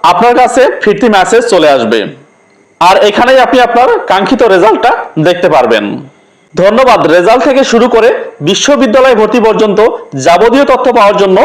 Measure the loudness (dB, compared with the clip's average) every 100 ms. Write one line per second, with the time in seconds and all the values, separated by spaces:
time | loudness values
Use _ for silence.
0 | 0 2 0 2 0 2 0 0 -4 0
1 | 0 0 2 0 0 0 2 0 0 -4
2 | -6 -12 _ _ _ _ _ _ 0 2
3 | 0 0 0 2 2 0 0 0 0 -2
4 | -2 -4 -2 0 2 2 2 0 -2 -4
5 | -8 -4 -2 -2 0 0 0 -2 -4 -10
6 | -16 _ _ _ _ -2 0 2 2 2
7 | 2 2 2 0 0 0 0 0 0 2
8 | 0 -2 -8 -8 -6 -4 -2 0 0 2
9 | 2 0 0 0 0 0 -2 0 -2 -2
10 | -12 -4 0 2 2 2 0 0 0 0
11 | 0 0 0 0